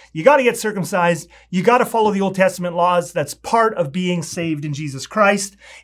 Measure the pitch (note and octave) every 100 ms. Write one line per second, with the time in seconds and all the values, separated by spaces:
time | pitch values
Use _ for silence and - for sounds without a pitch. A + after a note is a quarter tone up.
0 | - D#3 D#3+ G3 A#3+ A3+ A3 G3+ D#3 F#3+
1 | F3 E3+ - - _ F3+ G3+ B3 A#3 A3+
2 | G#3+ G3 F#3+ F#3+ F#3 F#3 F3 E3+ F3 F3+
3 | E3+ F3 C#3 - - A3+ A3 G#3+ D3+ F3+
4 | F3+ F3 - F3+ E3 D3+ D3+ C#3+ D3+ C3
5 | - G#3+ G3+ G3+ - - - -